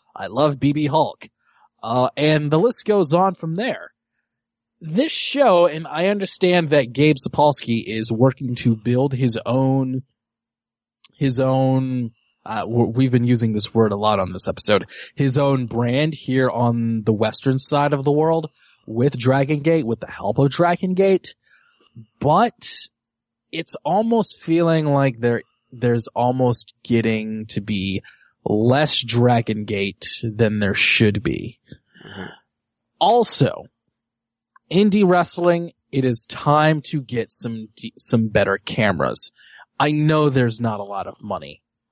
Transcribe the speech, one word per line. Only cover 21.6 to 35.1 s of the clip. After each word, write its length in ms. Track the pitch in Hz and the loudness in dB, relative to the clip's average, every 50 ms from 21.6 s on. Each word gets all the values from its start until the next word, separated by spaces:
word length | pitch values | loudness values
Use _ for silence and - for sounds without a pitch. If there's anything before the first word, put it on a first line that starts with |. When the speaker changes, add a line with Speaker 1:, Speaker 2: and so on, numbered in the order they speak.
| _ _ _ _ _ _ _ 117 110 _ _ - | _ _ _ _ _ _ _ -20 -20 _ _ -2
Speaker 1:
But 480 | - 143 156 190 240 233 - - - - - - - - _ _ _ _ _ _ _ _ _ _ _ _ | 0 2 4 4 2 0 -2 -8 -10 -10 -10 -10 -12 -14 _ _ _ _ _ _ _ _ _ _ _ _
it's 240 | - 160 165 - - - - | -10 -10 -10 -10 -12 -8 -4
almost 580 | 147 175 208 226 226 233 226 190 - - - | 0 0 0 2 2 2 0 0 -2 -6 -10
feeling 440 | - 165 165 170 170 165 160 160 151 | -2 0 2 2 4 4 4 2 2
like 340 | 147 143 139 139 135 113 113 | 2 2 2 2 2 0 0
there, 240 | 120 120 120 123 - _ _ _ _ _ | 0 0 0 0 -4 _ _ _ _ _
there's 360 | 131 117 123 120 120 117 - | -10 -2 0 0 2 0 -2
almost 640 | - - - 120 123 127 131 127 120 117 - - - - _ _ | -4 -4 -2 0 0 2 2 2 2 0 -2 -4 -8 -14 _ _
getting 600 | - 117 113 113 113 110 110 110 110 110 110 110 | 0 0 2 2 2 -2 -2 -4 -6 -8 -10 -10
to 140 | 107 - 110 | -8 -8 -8
be 400 | 98 107 107 95 95 98 95 101 - - _ _ _ _ _ _ - | -6 -4 -4 -2 -2 -2 -4 -4 -6 -10 _ _ _ _ _ _ -4
less 540 | - 107 107 113 120 127 143 156 147 - - 127 | -2 0 2 2 4 4 4 2 0 0 -4 -4
Dragon 640 | 113 117 120 120 123 120 117 113 - 107 107 104 | -2 0 2 4 4 4 2 0 -2 -4 -6 -4
Gate 400 | 101 104 98 98 98 95 - - - - - - | -6 -4 -4 -4 -4 -4 -6 -6 -6 -6 -4 -6
than 360 | 110 107 110 117 107 107 104 | -8 0 0 0 2 2 0
there 140 | 104 95 95 | 0 0 0
should 480 | - - - - - 113 104 101 101 | 0 2 2 4 4 4 2 2 0
be. 380 | - 80 64 - - - - _ _ _ - _ _ _ _ - - | -2 -4 -4 -4 -8 -12 -14 _ _ _ -20 _ _ _ _ -20 -20
Speaker 2:
Mm-hmm. 200 | 101 - - 185 - - _ _ _ _ _ _ _ _ _ _ _ _ - | -18 -14 -14 -14 -14 -16 _ _ _ _ _ _ _ _ _ _ _ _ 0
Speaker 1:
Also, 680 | 160 196 233 247 220 - - - 139 - - - - - _ _ _ _ _ _ _ _ _ _ _ _ _ _ _ _ _ _ _ - | 2 2 4 2 2 0 2 0 0 0 0 -6 -16 -20 _ _ _ _ _ _ _ _ _ _ _ _ _ _ _ _ _ _ _ 0
indie 360 | 151 190 214 208 185 214 202 | 2 4 4 4 4 4 4
wrestling, 640 | 175 | 4